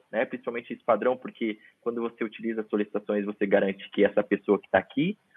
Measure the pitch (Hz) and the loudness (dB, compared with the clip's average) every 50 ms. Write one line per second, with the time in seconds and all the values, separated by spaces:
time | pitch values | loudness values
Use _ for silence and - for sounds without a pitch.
0 | _ _ - 135 135 131 - 123 - 127 117 120 120 - 117 - _ - 117 104 | _ _ -4 -2 -2 -2 -4 -8 -8 -8 -8 -8 -8 -10 -14 -8 _ 0 2 2
1 | 117 123 127 127 - 107 - - 120 110 107 - _ - _ _ _ 117 117 120 | 2 0 0 -2 -6 -14 -8 -6 -4 -4 -4 -6 _ -20 _ _ _ -6 -4 -4
2 | 117 117 113 - 120 110 - - 110 113 113 110 107 - - 104 104 - _ 107 | -6 -6 -4 -6 -8 -8 -6 -8 -6 -6 -4 -4 -6 -4 -2 -2 -2 -2 _ -8
3 | - - 107 104 101 101 104 - 104 98 98 101 101 98 95 - - - - - | -4 -2 -2 -2 -2 -4 -2 -4 0 2 2 2 2 2 -2 -6 -10 -10 0 2
4 | 101 98 - 107 104 - 104 101 - - 101 95 - - - 95 - - - - | 2 4 4 2 2 2 0 -2 2 2 2 2 2 2 2 2 2 2 -2 -2
5 | 156 185 214 - _ _ _ | -2 -2 -2 -6 _ _ _